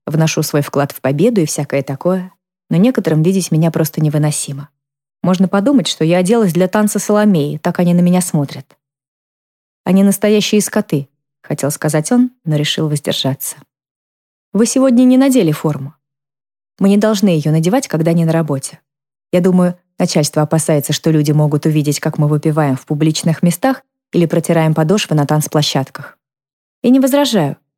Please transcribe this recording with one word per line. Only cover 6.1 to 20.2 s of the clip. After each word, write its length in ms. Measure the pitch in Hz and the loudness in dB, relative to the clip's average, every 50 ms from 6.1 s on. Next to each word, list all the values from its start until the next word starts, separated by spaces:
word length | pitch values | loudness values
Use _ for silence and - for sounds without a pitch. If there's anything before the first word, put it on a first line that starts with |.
| 175 180 | 2 2
оделась 340 | 185 175 233 233 220 185 156 | 2 2 2 2 2 2 2
для 160 | 175 185 180 | 2 0 0
танца 300 | - 214 214 214 - 208 | 2 0 0 0 -2 -2
Соломеи, 580 | - - 208 208 214 214 196 160 143 147 147 | -2 0 0 2 2 2 2 2 0 -2 -4
так 220 | 151 - 170 170 - | -4 -4 -4 -2 0
они 140 | 180 175 175 | 0 2 2
на 60 | 175 | 2
меня 200 | 180 175 180 180 | 4 2 2 2
смотрят. 560 | 175 - - 156 143 139 - 135 - - _ _ _ _ _ _ _ _ _ _ _ _ _ _ _ _ _ _ _ _ _ _ _ | 0 0 -2 -2 -2 -2 -6 -12 -16 -18 _ _ _ _ _ _ _ _ _ _ _ _ _ _ _ _ _ _ _ _ _ _ _
"Они 180 | - 180 196 196 | 0 2 4 4
настоящие 580 | 202 190 - - 208 214 214 208 - - 208 | 2 2 2 2 2 2 2 2 2 0 0
скоты", 480 | 196 - - 214 208 - - 143 139 - _ _ _ _ _ _ _ | 0 0 -2 -4 -2 -2 -4 -4 -4 -6 _ _ _ _ _ _ _
хотел 260 | - 143 - - 143 | -8 -6 -4 -4 -4
сказать 400 | 147 - - 156 151 151 151 - | -4 -4 -4 -2 -2 -2 0 0
он, 200 | 247 247 247 247 - _ _ | 2 2 2 0 -2 _ _
но 120 | 160 151 | -4 -2
решил 320 | 147 147 151 - - 160 151 | -2 -2 -2 -2 -2 -2 -2
воздержаться. 680 | 151 143 - - - - - 165 151 - - - - - - _ _ _ _ _ _ _ _ _ _ _ _ _ _ _ _ _ - | -2 -4 -4 -4 -4 -4 -4 -4 -4 -4 -8 -12 -12 -14 -20 _ _ _ _ _ _ _ _ _ _ _ _ _ _ _ _ _ -2
"Вы 140 | 196 233 | 0 0
сегодня 380 | 220 - 262 262 269 240 233 254 | 2 2 2 2 4 4 4 4
не 120 | 254 254 | 4 4
надели 360 | 254 269 277 254 262 196 160 151 | 4 4 4 4 2 2 2 0
форму. 420 | - - 160 147 143 135 139 - _ _ _ _ _ _ _ _ _ _ _ _ _ _ _ _ _ | -2 -2 -4 -4 -4 -8 -12 -14 _ _ _ _ _ _ _ _ _ _ _ _ _ _ _ _ _
Мы 100 | 190 196 | 0 2
не 80 | 202 | 2
должны 320 | 208 208 214 220 196 214 196 | 2 2 2 0 2 2 2
её 240 | 175 156 147 160 151 | 2 0 0 0 0
надевать, 340 | 160 160 175 196 277 277 | 2 2 2 0 0 -2
когда 260 | - - 156 165 165 170 | -2 -4 -2 0 0 2
не 120 | 170 165 | 2 0
на 80 | 160 160 | 0 0
работе. 480 | 165 165 151 143 135 - - - - _ _ _ _ _ _ _ _ _ _ | 0 -2 -2 -4 -6 -6 -10 -16 -20 _ _ _ _ _ _ _ _ _ _
Я 100 | - 180 | -2 0
думаю, 380 | 175 185 180 180 180 180 175 - _ _ _ - | 2 2 2 2 2 0 -2 -6 _ _ _ -4
начальство 440 | 185 170 - 180 | -4 -2 0 -2